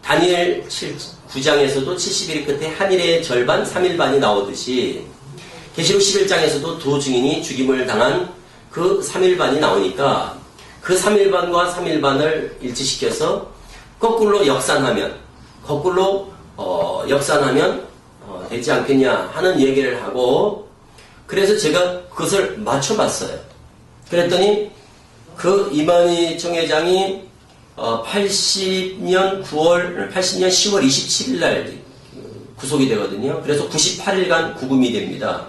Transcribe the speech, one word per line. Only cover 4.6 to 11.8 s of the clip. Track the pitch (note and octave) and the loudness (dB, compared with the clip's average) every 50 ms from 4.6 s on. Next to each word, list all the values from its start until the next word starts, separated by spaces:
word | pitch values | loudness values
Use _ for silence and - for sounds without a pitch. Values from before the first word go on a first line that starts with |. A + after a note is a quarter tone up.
| - B2 B2+ B2 G#2+ - - - - - - - - - - - - - - - - - - | -6 -2 -2 0 0 -2 -4 -6 -10 -14 -18 -20 -20 -20 -20 -18 -18 -18 -20 -20 -20 -12 -6
계시록 | - E3 - G3+ G3+ | -2 0 2 4 4
십일 | G3 - - G3+ F#3+ | 2 2 2 2 2
장에서도 | - F3+ E3 D#3+ D3 - C#3+ C#3 D#3+ D#3 - | 2 2 2 2 2 0 -2 -4 -6 -6 -4
두 | - C3+ C#3+ C#3 | -2 0 0 0
증인이 | C3+ C3+ B2+ B2 B2+ C#3+ D#3 - - | 0 0 2 2 2 2 0 0 -4
죽임을 | - C3 B2+ C3 B2+ C3 B2+ B2 | -6 -4 -2 0 2 2 0 0
당한 | - - G#3 - G#3 G3 F3+ F3+ - - - - - - - - - | -2 0 2 2 2 2 0 -4 -6 -10 -20 -20 -20 -20 -20 -20 -14
그 | - D#3 E3+ F#3+ G3+ - | -6 -2 0 0 0 0
삼 | - - - F3+ F#3 | -2 -4 -2 2 2
일 | F#3 F3+ | 2 2
반이 | - C#3+ C3 C#3 D3+ | 2 0 0 0 2
나오니까 | D3+ D3+ - G3+ G3 - - - C#3 C3+ A#2+ A2+ - - - - - - - - - - - - | 2 2 2 2 0 -2 -2 0 0 0 0 0 -4 -6 -10 -14 -20 -20 -20 -20 -20 -20 -20 -14
그 | - - F#3 | -2 0 0
삼 | F3+ F3+ G#3 G#3+ | 2 2 2 4
일 | G3+ G3 F#3+ | 4 4 4
반과 | F3+ F3 F3 E3+ F3 F3 F3 F3 | 4 2 0 2 2 2 2 0
삼 | - F3+ | -2 -4